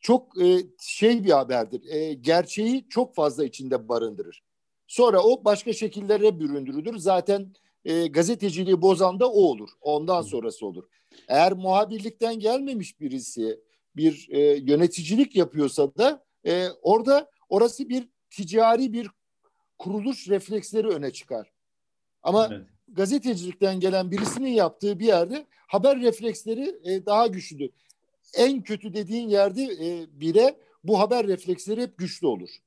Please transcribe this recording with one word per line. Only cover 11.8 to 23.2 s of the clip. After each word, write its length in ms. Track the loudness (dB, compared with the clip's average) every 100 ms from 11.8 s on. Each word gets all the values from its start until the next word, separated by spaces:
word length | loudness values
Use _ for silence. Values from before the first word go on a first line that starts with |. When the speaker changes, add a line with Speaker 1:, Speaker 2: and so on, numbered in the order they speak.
| 0 -4 -10 -6 -6 -2
Speaker 1:
gelmemiş 600 | -2 -2 -4 -8 -10 -10
birisi 600 | -10 -8 -10 -8 -6 -6 _ _ _ 0
bir, 320 | 0 0 -6
e, 80 | 2
yöneticilik 960 | 4 2 2 2 2 0 -2 0 2 2
yapıyorsa 600 | 0 0 -2 0 -2 2
da, 280 | 0 0 _ _ -4
e, 220 | -2 -2 -4
orada 480 | 2 2 4 2 2 _ _
orası 400 | 2 2 0 -6
bir 180 | -6 -6 _ _
ticari 640 | -12 -4 2 4 4 0
bir 140 | -4 -10 _ _ _ _ _ _ _
kuruluş 520 | -8 -6 -4 -8 -2
refleksleri 580 | -2 -2 -8 -4 -4 -2
öne 240 | -2 -4
çıkar. 400 | -10 -12 -12 -12 _ _ _ _ _ _ _
Ama 260 | 0 2 2
Speaker 2:
Evet. 140 | -4 -16 _ _
Speaker 1:
gazetecilikten 920 | -4 -2 0